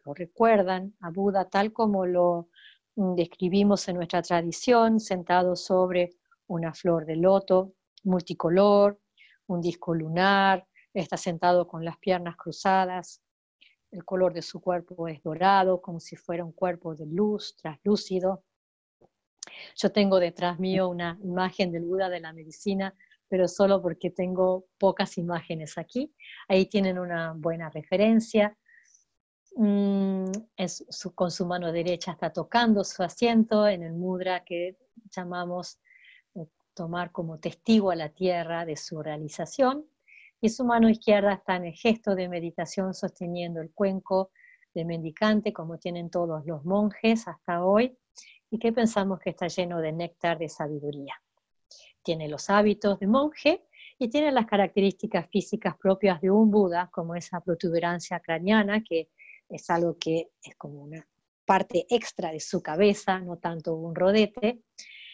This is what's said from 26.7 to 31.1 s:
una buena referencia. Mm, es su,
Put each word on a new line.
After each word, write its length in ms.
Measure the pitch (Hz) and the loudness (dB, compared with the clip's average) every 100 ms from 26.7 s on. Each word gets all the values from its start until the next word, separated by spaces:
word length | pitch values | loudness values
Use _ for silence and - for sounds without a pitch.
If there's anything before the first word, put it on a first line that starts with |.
| 202 190 180 | 2 0 -2
una 340 | 180 170 165 | -4 -4 -6
buena 360 | 160 165 165 160 | -4 -4 -4 -8
referencia. 880 | 156 - 185 214 226 220 214 208 - _ _ _ _ _ _ _ _ _ 330 | -12 -4 2 4 4 4 2 2 0 _ _ _ _ _ _ _ _ _ 0
Mm, 760 | 214 202 202 196 190 190 190 202 220 - | 2 4 2 2 0 -2 -4 -8 -12 -8
es 300 | 180 - - | -8 -8 -14
su, 260 | - 180 | -12 -12